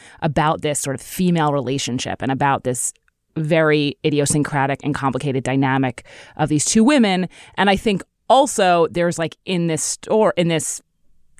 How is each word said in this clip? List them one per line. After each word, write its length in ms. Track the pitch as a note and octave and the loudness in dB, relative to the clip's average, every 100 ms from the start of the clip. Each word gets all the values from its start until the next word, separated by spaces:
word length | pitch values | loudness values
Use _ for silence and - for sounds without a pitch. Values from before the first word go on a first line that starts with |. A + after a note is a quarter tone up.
| - - | -20 -6
about 400 | E3 C#3+ D#3 E3 | -4 0 0 0
this 180 | D3+ C#3+ | -2 -4
sort 160 | C#3+ C3 | -4 -8
of 60 | |
female 500 | - - F#3 E3+ D3+ | -8 -2 0 2 2
relationship 680 | C#3+ B2 C#3 - B2 - F#2 | 0 -2 -4 -4 -6 -6 -6
and 100 | A2 | -4
about 320 | C3+ C#3+ C3+ | -2 0 0
this 300 | B2+ B2 - - _ _ _ - | -2 -4 -6 -10 _ _ _ -8
very 640 | D#3 E3 D#3 D3+ C#3+ - D#3 | 0 2 2 2 0 -2 -2
idiosyncratic 760 | D3 C#3 D#3 C#3 D3 C3+ C#3 | 0 0 0 0 -2 -2 -2
and 120 | C3+ C#3+ | -4 -4
complicated 480 | C#3 C3 C#3+ C3 | -2 -4 -4 -4
dynamic 640 | B2+ C3+ C3+ C3+ C3 - - - - - | -2 0 0 0 -2 -4 -16 -20 -16 -4
of 120 | D3 | 0
these 160 | D3+ - | 0 0
two 180 | A3 | 2
women. 460 | A3 D4 G#3+ F3+ F3 - - - | 4 4 4 0 -2 -8 -14 -2
And 140 | G3 | 2
I 60 | G3 | 2
think 280 | A3+ F#3+ - _ - | 0 -2 -4 _ 2
also, 580 | B3+ D4 - F#3+ F3 E3 | 4 4 2 4 4 2
there's, 260 | F3 E3+ E3 | 0 -2 -2
like, 180 | D#3+ - - | -6 -8 -6
in 220 | F3+ E3+ | -2 0
this 160 | D#3 | -2
store, 500 | - - - G#3+ G#3 - | -4 -8 -2 2 2 2
in 100 | E3+ | 0
this, 340 | E3 - - _ _ _ _ _ _ | 0 -4 -10 _ _ _ _ _ _